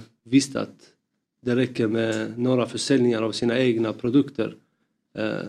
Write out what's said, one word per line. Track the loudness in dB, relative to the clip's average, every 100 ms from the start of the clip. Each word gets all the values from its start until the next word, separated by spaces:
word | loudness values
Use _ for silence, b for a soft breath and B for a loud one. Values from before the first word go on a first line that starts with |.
| -10 _
visste | 0 2 2 -4
att | -6 -10 -20 _ _ _ _ _
det | -2 0
räcker | 0 0 0
med | 0 0 -2 -4 -2
några | 0 2 0
försäljningar | -2 2 4 4 2
av | -2
sina | -2 0 2
egna | 2 2 -2
produkter. | -4 0 2 2 -2 -6 -6 _ _ _ _ _ -6
Eh, | -6 -4